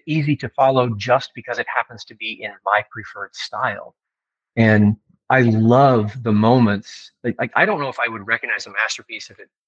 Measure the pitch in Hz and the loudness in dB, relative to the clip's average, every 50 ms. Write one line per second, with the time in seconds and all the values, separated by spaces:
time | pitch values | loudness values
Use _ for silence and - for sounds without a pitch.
0 | - - 151 160 143 147 147 - - 131 - - 135 135 135 127 123 123 110 101 | -4 -4 -4 -2 0 0 -2 -2 -4 -6 -2 0 2 2 2 2 0 0 -2 -4
1 | 101 123 123 135 - - - 123 - - 117 113 113 - - 123 117 - 120 104 | -2 0 0 0 0 -4 -16 -14 -12 -10 -8 -8 -8 -6 -4 -6 -6 -6 -10 -20
2 | - - 117 107 110 110 110 - - 104 101 - - 98 104 107 104 _ - 110 | -20 -20 -18 -16 -14 -14 -12 -12 -12 -14 -12 -8 -4 -2 -2 -2 -2 _ -12 -16
3 | 104 - - 104 98 - - - - - - 110 127 117 101 101 - - _ _ | -16 -16 -16 -16 -16 -16 -14 -14 -14 -12 -8 -6 -6 -6 -6 -8 -14 -18 _ _
4 | _ _ _ _ _ _ _ _ _ _ - 113 113 110 107 104 107 104 107 - | _ _ _ _ _ _ _ _ _ _ 0 2 4 4 6 6 4 4 2 0
5 | _ _ _ _ _ - 127 131 123 117 110 110 110 113 123 131 139 135 127 113 | _ _ _ _ _ 0 2 2 4 4 2 4 4 4 6 6 6 4 4 2
6 | 104 104 - 131 113 113 107 104 110 113 123 131 117 104 101 98 - - - - | 0 -4 -6 -6 -2 0 2 2 4 4 4 4 4 2 0 -2 -6 -12 -20 -20
7 | - - _ _ - 120 - - - 110 - - 170 214 208 156 143 131 123 - | -20 -20 _ _ -8 -8 -6 -6 -6 -2 0 0 2 2 0 -2 -4 -6 -6 -4
8 | 123 117 113 107 98 110 113 117 - 120 110 101 - 110 98 101 110 107 - - | -6 -6 -6 -6 -6 -6 -6 -4 -4 -6 -6 -8 -8 -8 -6 -4 -4 -4 -6 -10
9 | 110 - 113 107 - - 104 - 101 _ _ _ _ | -14 -16 -16 -16 -16 -18 -20 -20 -20 _ _ _ _